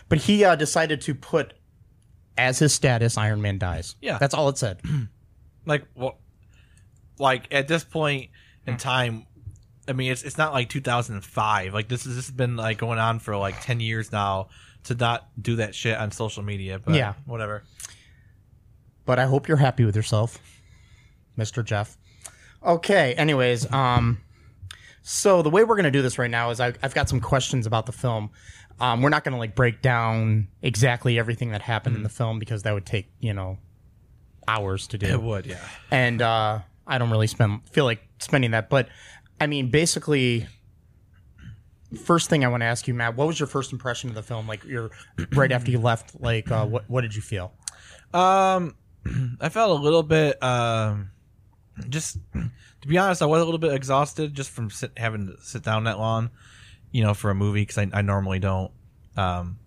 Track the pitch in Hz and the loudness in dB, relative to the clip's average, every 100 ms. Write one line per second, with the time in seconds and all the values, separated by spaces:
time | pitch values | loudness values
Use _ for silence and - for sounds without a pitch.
0 | - 156 - 208 196 160 151 170 160 151 | -2 0 4 6 6 6 2 0 0 -2
1 | - 135 - 160 135 - _ _ _ _ | -4 -8 -2 -2 -2 -8 _ _ _ _
2 | _ _ _ - 127 131 151 - 143 117 | _ _ _ 0 0 4 2 4 2 2
3 | 117 110 107 107 104 98 92 82 - - | 2 2 0 0 -2 -2 -4 -4 -8 -10
4 | - 127 139 143 143 135 117 92 - 147 | -6 -2 0 0 0 0 -4 -6 -6 -4
5 | 110 - _ _ - _ - 147 - - | -6 -12 _ _ -20 _ -4 -4 -4 -8
6 | 127 - _ _ _ _ _ _ _ _ | -8 -8 _ _ _ _ _ _ _ _
7 | - - 139 127 - 139 139 165 - 165 | -20 -2 0 0 0 -2 0 -2 -2 -2
8 | 151 135 131 - - _ - 123 135 127 | -2 -2 -6 -20 -20 _ -8 -6 -2 0
9 | 120 113 - _ - - - _ - 131 | 0 -4 -12 _ -20 -20 -20 _ -8 -4
10 | 131 127 147 143 156 139 113 139 135 120 | -4 -4 -6 -2 0 0 -2 -4 -2 0
11 | 117 101 - - 107 104 92 104 110 123 | -2 -6 -6 -2 2 2 0 -4 -4 -6
12 | 131 120 120 127 123 117 110 107 117 113 | -6 -10 -8 -2 -2 -2 -2 -2 -2 0
13 | 113 113 - 101 98 - - 117 113 113 | 0 -2 -4 -2 -2 -4 -4 -4 -2 -4
14 | 107 107 101 95 95 - - - - 120 | -4 -2 0 -2 -6 -14 -20 -14 -8 -2
15 | 117 120 - - 107 117 107 - 113 113 | 0 0 -6 -8 -4 -2 -2 -4 -2 -2
16 | 107 - 110 104 101 101 95 95 117 156 | -4 -4 -6 -6 -8 -8 -8 -6 0 0
17 | 110 98 139 117 104 104 - - - - | 0 -6 -10 -8 -8 -10 -14 -20 -20 -20
18 | _ - _ _ _ _ _ _ _ _ | _ -20 _ _ _ _ _ _ _ _
19 | - 127 131 135 143 151 135 - 113 101 | -2 2 2 2 2 4 4 4 2 2
20 | 107 107 113 - - - _ - - - | 0 0 -2 -6 -20 -20 _ -20 -20 -20
21 | - _ _ - 110 - 110 104 107 - | -20 _ _ -8 -6 -6 -4 -4 -4 -10
22 | _ - - - - - 185 170 - 202 | _ -20 -20 -20 -20 -4 0 2 4 4
23 | 156 160 156 139 123 120 - 143 127 123 | 4 2 2 4 4 2 0 2 4 6
24 | 117 117 - - - - - - - - | 4 0 -6 -20 -20 -20 -20 -20 -20 -20
25 | - - 202 180 151 180 226 214 156 139 | -8 0 4 6 6 6 6 4 4 2
26 | 127 - 120 117 117 117 123 123 135 151 | 2 0 -2 0 -2 0 -2 0 -2 0
27 | 135 131 - 135 - 131 110 113 - - | 0 0 0 0 2 -2 0 0 -2 -4
28 | 123 113 107 - - - - - 123 117 | -2 -2 -4 -12 -20 -20 -20 -4 0 2
29 | 139 151 147 127 113 117 123 110 131 120 | 2 2 0 -4 -4 2 2 2 2 2
30 | 113 113 110 107 101 - 135 110 131 120 | 2 2 2 2 0 -4 -4 2 2 2
31 | 127 117 113 110 120 104 113 110 120 107 | 2 0 0 -2 -4 -6 -4 -2 -2 -4
32 | 107 - 117 113 107 110 107 104 95 104 | -4 -4 -4 -4 -6 -6 -2 -4 -4 -6
33 | - - 113 98 92 95 - _ _ _ | -6 -8 -6 -4 -6 -10 -14 _ _ _
34 | _ _ _ _ - 110 98 95 - 98 | _ _ _ _ -2 -2 -2 -4 -6 -4
35 | 95 123 113 101 92 90 - - - 135 | -2 0 -2 -4 -6 -12 -16 -18 -2 2
36 | 123 117 117 113 110 107 - _ - 135 | 2 2 2 2 2 -2 -6 _ -4 -2
37 | 117 110 110 - 110 104 - - 131 113 | 2 2 2 2 2 0 -4 0 0 0
38 | - - - 143 123 113 107 139 117 - | -8 -16 -2 2 2 0 2 0 0 -6
39 | - - _ - 151 143 131 147 170 160 | -20 -20 _ -4 -2 0 2 2 2 0
40 | - 147 127 117 - - _ _ _ _ | 0 2 2 0 -4 -12 _ _ _ _
41 | _ _ _ - - - - _ - - | _ _ _ -20 -20 -20 -20 _ -18 -8
42 | - 170 - 160 123 120 117 120 - 120 | 0 0 2 2 2 0 -2 -2 -4 -2
43 | 117 117 156 156 143 139 131 120 131 120 | -2 0 -2 -2 -4 -4 -6 -6 -6 -6
44 | 131 110 104 117 110 107 - 123 113 - | -8 -10 -8 -8 -8 -10 -10 -10 -10 -12
45 | - - - 135 135 123 120 123 117 117 | -14 -10 0 4 4 2 0 0 2 0
46 | - - 120 113 - 113 107 117 107 127 | -4 -8 -4 -2 -2 -2 0 -2 -4 -2
47 | 117 107 - 98 90 - - - - - | -2 -4 -8 -8 -8 -12 -16 -16 -18 -20
48 | - 170 185 196 190 185 170 - _ _ | -4 2 4 4 4 2 -2 -8 _ _
49 | - 123 127 123 160 214 220 151 147 165 | -6 -4 -4 -4 -4 0 2 2 4 4
50 | 151 156 147 127 127 123 117 113 107 104 | 4 4 4 2 0 2 2 2 0 -2
51 | 95 - _ _ _ _ _ - 120 151 | -6 -14 _ _ _ _ _ -14 -8 -6
52 | - 92 - - 117 - - _ 139 175 | -6 -10 -10 -6 -6 -8 -20 _ 0 2
53 | 196 170 151 160 165 165 160 135 131 139 | 4 2 4 4 2 0 0 0 0 2
54 | 147 - 151 139 135 - 110 - 127 - | 2 -2 -6 -6 -10 -8 -8 -8 -10 -6
55 | 117 110 98 - - 120 - 110 113 101 | -6 -4 -8 -10 -14 -8 -2 0 0 -2
56 | 110 113 117 - - - - - - 127 | -2 -2 -4 -8 -20 -20 -20 -20 -6 0
57 | 107 101 107 98 104 104 101 - 98 101 | 2 2 0 0 0 0 -2 -2 -2 0
58 | 101 101 95 95 98 95 92 - - _ | 0 0 0 -2 0 -2 -4 -10 -20 _
59 | - - 92 87 87 101 | -12 -4 -2 -2 -6 -10